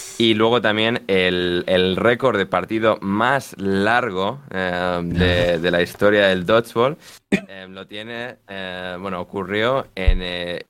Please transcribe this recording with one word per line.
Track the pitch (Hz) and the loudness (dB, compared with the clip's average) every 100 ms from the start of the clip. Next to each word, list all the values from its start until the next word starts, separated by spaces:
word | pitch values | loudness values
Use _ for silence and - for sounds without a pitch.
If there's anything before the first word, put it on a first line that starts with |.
| - - | -12 0
Y | 117 | 2
luego | 107 113 120 | 4 4 4
también | 110 107 110 120 - | 2 2 0 -2 0
el, | 95 90 90 90 87 87 | 2 2 2 0 -2 2
el | 92 92 92 | 2 2 2
récord | 104 120 131 104 | 2 2 2 0
de | 95 | 0
partido | 90 92 113 110 95 | -2 -2 0 2 0
más | 98 101 120 139 - - | 0 0 0 0 -4 -6
largo, | 98 98 101 120 123 92 98 135 143 | -2 0 2 2 0 -2 -4 -6 -10
eh, | 95 92 90 90 90 | -4 -4 -2 -2 -2
de, | 87 85 90 87 87 85 | -2 0 2 2 2 0
de | 87 | 0
la | 87 | 0
historia | 90 - 101 104 98 | 0 0 2 4 4
del | 92 | 2
dodgeball, | 87 110 120 117 123 160 - - _ | 2 2 2 0 0 -2 -12 -20 _
eh, | 196 - 98 95 | -2 -2 -16 -18
lo | 95 95 | -16 -14
tiene, | 104 110 117 120 110 - | -14 -12 -10 -12 -14 -16
eh, | 98 92 90 90 90 | -12 -10 -8 -8 -8
bueno, | 95 90 | -8 -8
ocurrió | 87 101 92 104 113 135 - | -8 -8 -4 0 0 0 -4
en, | - 92 90 | -2 2 2
eh, | 90 87 87 87 - | 0 -6 -6 -8 -10